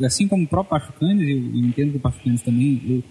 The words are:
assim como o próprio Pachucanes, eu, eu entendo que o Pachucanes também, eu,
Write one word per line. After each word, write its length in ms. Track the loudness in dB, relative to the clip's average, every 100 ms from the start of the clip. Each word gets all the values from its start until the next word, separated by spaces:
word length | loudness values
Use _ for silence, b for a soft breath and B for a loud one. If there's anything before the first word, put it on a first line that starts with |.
| 0
assim 220 | 0 0
como 160 | 0
o 40 | 0
próprio 320 | -2 0 -2
Pachucanes, 480 | -4 -2 0 2 2
eu, 80 | 0
eu 220 | -2 0
entendo 320 | 0 0 -2
que 60 | 0
o 40 |
Pachucanes 400 | -2 -2 -2 0
também, 400 | 0 2 2 0 -2
eu, 160 | -4 -4